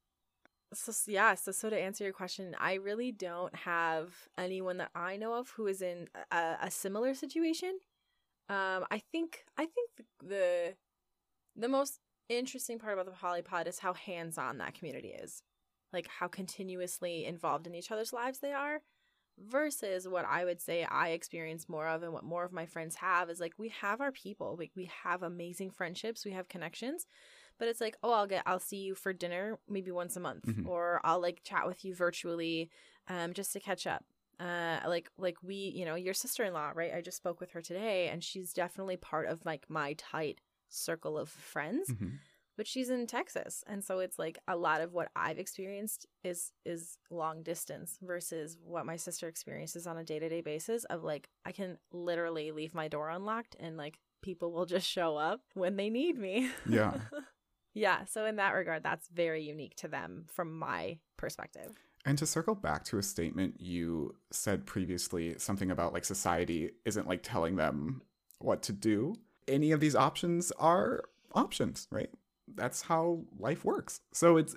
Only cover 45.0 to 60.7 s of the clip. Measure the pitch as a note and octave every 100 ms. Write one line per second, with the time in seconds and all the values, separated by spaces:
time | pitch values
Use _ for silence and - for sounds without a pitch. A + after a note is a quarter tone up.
45 | - - - - G#3 - F#3+ G3+ G#3+ -
46 | - _ F#3 F3 - - - E3+ E3 -
47 | - F3 D#3+ D#3+ D#3+ E3 - E3+ F3 -
48 | F3+ F3 F3 E3 D#3 E3 E3+ E3+ D3 E3
49 | E3+ E3+ E3+ E3 - D#3+ D#3+ F3 F3 E3
50 | E3 D3+ E3 E3+ D#3+ D3+ - A#3 - F3+
51 | D#3+ D3 - _ - F#3 F#3 F3 _ F3
52 | F3 E3+ E3+ D#3+ D3+ D#3 D#3 E3+ D#3 D3+
53 | D#3 E3+ G3+ A3+ A3+ - E3 D#3+ D3 -
54 | _ _ - F3 E3+ E3+ F3 F3 - -
55 | E3 D3+ D#3 A3+ - G3+ F#3 G3 G3+ A#3
56 | E4 C#4 G3 G3+ B3+ - - A2+ G#2+ -
57 | A2 D4 C#4 _ _ _ _ G#3+ G3+ F3
58 | F#3+ - G#3+ G#3+ G3 - F3 D#3+ D#3 D#3+
59 | - E3+ E3 D#3+ D3+ D3+ C3 - E3+ C#3+
60 | E2 - D#3+ - E3 D#3+ D#3+